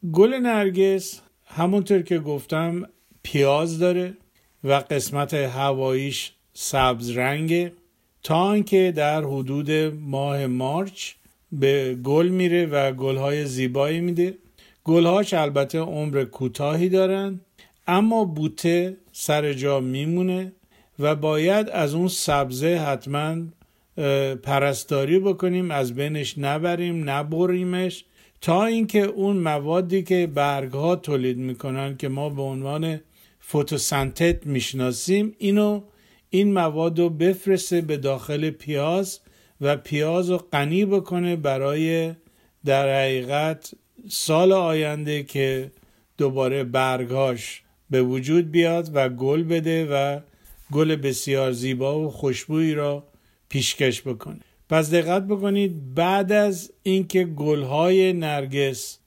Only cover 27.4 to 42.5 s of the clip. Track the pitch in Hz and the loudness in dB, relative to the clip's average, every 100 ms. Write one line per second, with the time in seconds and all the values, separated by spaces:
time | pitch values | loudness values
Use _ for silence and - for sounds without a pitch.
27.4 | 180 180 180 180 185 180 - _ _ _ | 0 0 -2 -2 -4 -6 -18 _ _ _
28.4 | - 170 220 226 220 214 202 - 196 202 | 0 2 2 2 2 2 2 0 0 2
29.4 | 165 151 143 170 180 190 175 180 170 143 | 0 -2 0 0 2 0 2 2 2 0
30.4 | 143 139 135 135 156 180 175 139 127 127 | 0 0 -4 -2 0 0 0 -2 0 -2
31.4 | 127 127 139 131 135 135 143 135 147 139 | -4 -6 -6 -4 -6 -6 -6 -4 -6 -4
32.4 | 135 131 135 151 160 156 - _ _ _ | -6 -6 -6 -4 -4 -4 -10 _ _ _
33.4 | - 151 143 147 - 143 135 - 170 165 | -4 -2 0 -2 -2 0 -2 2 2 2
34.4 | 147 135 117 135 127 123 - 196 214 214 | -2 -2 -2 -2 -2 -2 0 0 0 -2
35.4 | 202 202 208 208 202 _ _ _ _ 185 | 0 2 2 0 -6 _ _ _ _ 2
36.4 | 202 196 165 151 165 165 175 156 175 190 | 4 4 2 0 -2 2 0 2 2 2
37.4 | 196 190 - 175 165 147 139 135 - 147 | 0 0 2 -2 0 -2 -2 -4 -4 -2
38.4 | 156 151 139 147 147 175 190 - _ _ | -2 -4 -6 -2 0 0 -2 -8 _ _
39.4 | _ _ 139 143 - 147 151 165 180 180 | _ _ 0 0 -2 -2 0 0 0 -2
40.4 | 175 147 143 175 202 196 - 180 175 175 | 0 -2 0 2 2 2 0 -2 -2 0
41.4 | 143 135 135 147 160 165 165 165 _ _ | 0 0 0 0 0 0 -2 -6 _ _
42.4 | _ | _